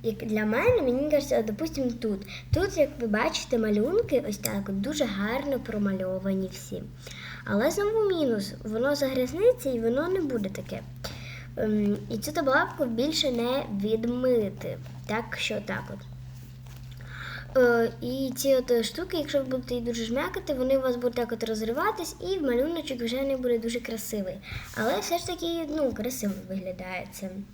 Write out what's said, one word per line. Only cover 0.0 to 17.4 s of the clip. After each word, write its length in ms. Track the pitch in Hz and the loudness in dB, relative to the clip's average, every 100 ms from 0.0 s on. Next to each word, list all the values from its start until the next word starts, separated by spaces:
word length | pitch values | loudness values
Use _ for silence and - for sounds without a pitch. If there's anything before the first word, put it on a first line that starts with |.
Як 140 | 226 208 | 0 -2
для 280 | 220 214 214 | 0 2 4
мене, 360 | 226 440 494 | 4 6 6
мені 280 | 269 247 294 | 4 2 4
кажеться, 300 | 294 - 240 | 4 4 2
от, 60 | 220 | 2
допустим, 460 | 208 320 285 254 | -2 -4 0 -2
тут. 280 | 233 220 196 - - - | 0 -2 -2 -4 -12 0
Тут, 240 | - 392 370 | 2 2 4
як 120 | 277 - | 2 2
ви 80 | 233 | 0
бачите, 500 | 208 285 - - 240 | 2 2 0 0 2
малюнки 640 | 214 208 233 392 466 262 233 | 4 4 4 2 4 2 2
ось 80 | 208 | -4
так 320 | - 202 196 | -2 -2 -2
от 120 | 196 | -2
дуже 240 | 214 302 247 | -2 0 0
гарно 540 | 196 208 254 285 254 | 0 0 0 0 -2
промальовані 920 | - 214 202 190 185 190 190 190 185 | -2 0 0 0 -2 -2 0 0 -2
всі. 300 | - - 180 - - - - - - - | -6 -10 -10 -10 -14 -14 -14 -12 -12 -2
Але 260 | 202 269 | 2 2
знову 380 | 403 415 453 415 | 2 2 4 4
мінус, 440 | 349 285 220 196 - | 4 2 2 -2 -6
воно 320 | 214 220 262 285 | -4 0 2 2
загрязниться 760 | 269 262 254 311 453 494 277 | 2 2 0 4 4 6 0
і 100 | 240 | 2
воно 280 | 226 254 349 | 2 2 2
не 140 | 381 | 0
буде 280 | 302 240 196 | 0 0 -2
таке. 320 | - - 185 - - - - - - - - | -4 -8 -8 -10 -12 -12 -10 -12 -12 -10 -2
Ем, 400 | 214 214 208 202 - | 0 2 2 0 -2
і 80 | 226 | -4
цю 140 | 247 | -2
табалапку 540 | 302 277 277 349 - 269 | 0 4 4 4 0 0
більше 460 | 226 277 311 302 | 2 0 2 2
не 320 | 240 233 262 254 202 | 2 0 0 -2 -2
відмити. 920 | 202 220 233 247 254 240 202 - - - - - - | 0 2 2 2 4 4 2 -4 -8 -8 -10 -12 -4
Так 300 | 214 226 - | -4 -4 -4
що 240 | - 208 - | -4 -4 -4
так 180 | - - | -6 -6
от. 100 | - - - - - - - - - - - - - - - | -10 -12 -12 -12 -14 -14 -14 -14 -14 -14 -14 -12 -10 -10 -10